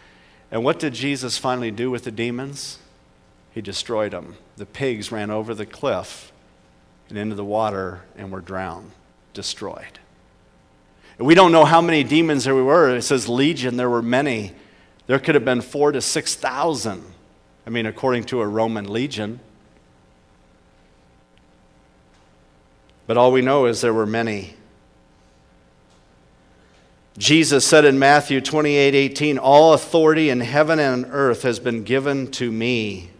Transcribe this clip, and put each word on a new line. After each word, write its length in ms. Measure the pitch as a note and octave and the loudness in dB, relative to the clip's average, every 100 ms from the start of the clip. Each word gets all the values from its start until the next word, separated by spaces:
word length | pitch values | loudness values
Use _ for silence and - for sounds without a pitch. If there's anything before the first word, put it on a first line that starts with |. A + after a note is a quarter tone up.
| _ _ _ _ _ | _ _ _ _ _
And 120 | A2+ | -4
what 160 | B2+ E3+ | -2 -2
did 140 | D#3 | -4
Jesus 440 | A2+ C#3 C#3 B2 - | -6 -6 -6 -6 -6
finally 340 | C3 B2+ A#2 | -4 -4 -6
do 200 | G#2 B2+ | -6 -6
with 140 | A#2+ A#2+ | -6 -8
the 60 | |
demons? 680 | A2 A#2+ A#2+ C#3 C#3 - - _ _ _ _ _ _ _ | -8 -8 -6 -12 -14 -16 -18 _ _ _ _ _ _ _
He 100 | A#2 | -16
destroyed 500 | G2+ F#2 - A2 G#2 | -12 -12 -6 -4 -4
them. 240 | F#2 D#2 - _ - | -6 -14 -20 _ -20
The 100 | G2+ | -18
pigs 460 | - C3+ A2 G2+ | -8 -6 -6 -8
ran 180 | A2 G#2 | -8 -6
over 220 | G#2+ A2 | -6 -8
the 120 | G#2+ G2+ | -10 -12
cliff 680 | - C#3 F#2 F#2 - - _ _ _ _ _ _ _ _ | -8 -4 -4 -8 -16 -20 _ _ _ _ _ _ _ _
and 80 | G#2 | -10
into 180 | G#2+ G2+ | -10 -8
the 80 | |
water 580 | G2+ G#2+ A2 G2 F#2 F2+ - - | -6 -4 -4 -4 -8 -12 -20 -20
and 160 | G2 | -16
were 100 | F#2+ | -16
drowned, 500 | F2 F#2+ F#2 E2+ G#2+ - _ _ _ | -12 -10 -10 -12 -18 -20 _ _ _
destroyed. 680 | - - - G2 - - - _ _ _ _ _ _ _ _ _ _ _ - | -14 -12 -10 -12 -14 -20 -20 _ _ _ _ _ _ _ _ _ _ _ -6
And 100 | B2+ | 4
we 80 | E3+ | 8
don't 160 | F3+ | 8
know 140 | E3 D3 | 8 8
how 160 | E3 | 6
many 220 | E3+ D#3+ A#2+ | 4 0 2
demons 400 | D3+ E3 C#3+ B2 | 2 2 0 0
there 100 | C3+ | 2
were. 400 | C3 E3 C#3+ B2 | 4 4 4 2
It 60 | |
says 260 | A2+ C3+ A2 | 0 -2 0
legion, 480 | B2 C#3+ D3 B2+ A#2+ | 0 0 0 -4 -2
there 140 | B2 | -2
were 140 | A#2+ | -2
many. 500 | A#2 B2+ D3 A2+ G2 - - _ _ _ - | 0 0 0 -4 -8 -14 -20 _ _ _ -2
There 120 | C3+ | -2
could 160 | D3+ D3 | 2 0
have 100 | B2+ | 2
been 160 | B2 | -2
four 300 | A2 C#3+ D3 | -4 -2 -2
to 100 | C3+ | 0
six 340 | - D#3+ - - | -4 -6 -6 -6
thousand, 680 | C3+ C3 E3 C3 G#2+ F2+ - - _ _ _ _ A#2 | -6 -4 -4 -4 -6 -10 -14 -20 _ _ _ _ -8
I 20 | |
mean, 160 | A#2 A2 | -6 -6
according 380 | - C3 A#2+ G#2+ | -4 -2 -2 -4
to 160 | B2 | -4
a 60 | G#2 | -4
Roman 400 | G#2+ A2+ A2 G2+ | -2 -2 -4 -6
legion. 520 | A2+ C#3+ A#2 G#2 B2 - _ _ _ _ _ _ _ _ _ _ _ _ _ _ _ _ _ _ _ _ _ _ _ _ _ _ _ _ _ _ _ _ _ _ _ - | -6 -6 -8 -10 -12 -20 _ _ _ _ _ _ _ _ _ _ _ _ _ _ _ _ _ _ _ _ _ _ _ _ _ _ _ _ _ _ _ _ _ _ _ -2
But 120 | A2+ | 4
all 140 | B2+ | 4
we 100 | C3 | 4
know 240 | B2+ C#3+ B2 | 2 2 2
is 160 | A2 | 0
there 120 | A#2+ | 0
were 140 | A2 G#2+ | 0 -2
many. 480 | A2+ A2+ G#2 F#2 - _ _ _ _ _ _ _ _ _ _ _ _ _ _ _ _ _ _ _ _ _ _ _ _ _ - | -2 -4 -6 -12 -20 _ _ _ _ _ _ _ _ _ _ _ _ _ _ _ _ _ _ _ _ _ _ _ _ _ -6
Jesus 440 | G2+ D#3+ C#3 C#3 | 2 4 4 2
said 220 | - D#3 D3 | 4 6 6
in 140 | C3+ | 6
Matthew 420 | C#3 D3 - C3+ | 6 4 2 -4
twenty-eight 540 | B2+ D3+ D3+ C#3+ C#3 C#3 | -2 -2 0 2 4 2
eighteen, 420 | C#3 C3+ D3 C3+ | 0 -2 -2 0
"All 360 | B2+ D3 D#3+ | 6 8 8
authority 580 | D3 - E3+ D#3 D#3 D#3 | 6 4 2 4 4 2
in 100 | B2 | 0
heaven 380 | A#2 D3 D#3 D#3+ | -2 0 2 2
and 260 | C#3 B2+ B2+ | 0 -2 -4
on 60 | |
earth 320 | C#3 C3+ A#2 | -2 0 0
has 160 | B2+ A2+ | -2 -2
been 240 | B2 A#2 | -4 -6
given 480 | G#2 C3 C#3+ C#3 B2+ | -2 -2 -2 -4 -6
to 200 | - B2 | -6 -6
me." 600 | A2 A#2 A#2+ G#2+ F#2+ F2 - | -4 -2 -2 -4 -8 -16 -20